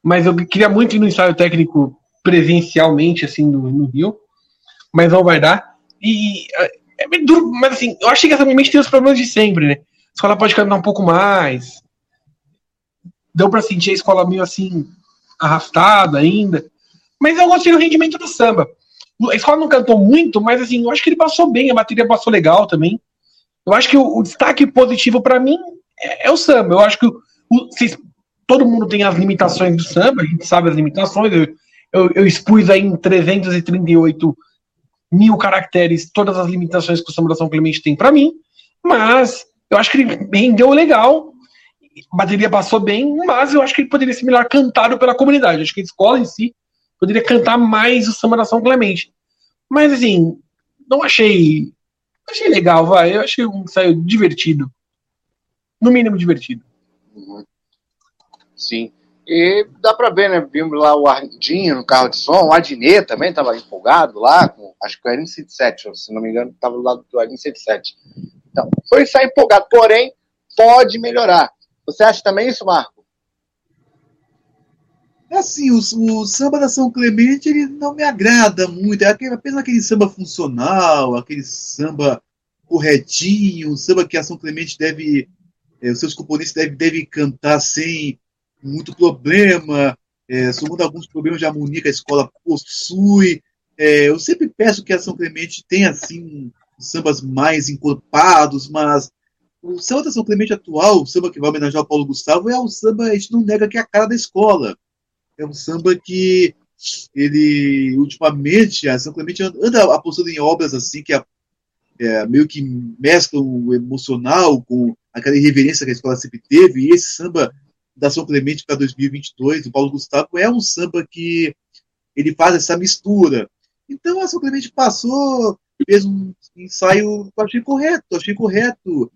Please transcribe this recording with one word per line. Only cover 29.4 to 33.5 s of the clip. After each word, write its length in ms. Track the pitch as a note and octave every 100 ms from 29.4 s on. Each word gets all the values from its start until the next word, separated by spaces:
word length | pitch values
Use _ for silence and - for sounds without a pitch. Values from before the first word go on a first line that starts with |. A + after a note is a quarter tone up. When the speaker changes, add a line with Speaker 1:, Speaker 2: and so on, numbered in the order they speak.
| F3+ - F3+ E3+
Speaker 1:
do 60 |
samba, 400 | E3 E3+ A3+ B3+
a 20 | D#3
gente 200 | E3 -
sabe 220 | F3 E3+
as 60 | D3+
limitações. 560 | D3+ D3 F#3+ G3 G#3+
Eu, 240 | F3 D#3 - _ _ _
eu, 180 | F#3 F3+ F3+
eu 100 | G3
expus 460 | - - G#3+ F#3
aí 100 | G3
em 140 | G3 E3
trezentos 580 | F#3 F#3+ E3 G3 F3+